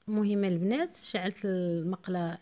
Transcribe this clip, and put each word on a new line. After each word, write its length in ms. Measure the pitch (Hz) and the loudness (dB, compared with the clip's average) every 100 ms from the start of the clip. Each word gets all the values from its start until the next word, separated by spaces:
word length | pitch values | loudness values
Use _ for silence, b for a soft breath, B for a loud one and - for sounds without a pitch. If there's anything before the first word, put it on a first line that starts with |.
| - | -2
المهم 360 | 214 208 202 | 0 2 4
البنات، 500 | 196 170 185 262 349 | 2 2 2 2 -2
شعلت 520 | - - 202 185 180 202 | -6 -8 -4 -2 -2 -2
المقله 920 | 185 175 170 165 185 - 180 170 170 | 0 0 0 0 -4 -4 -2 -2 -4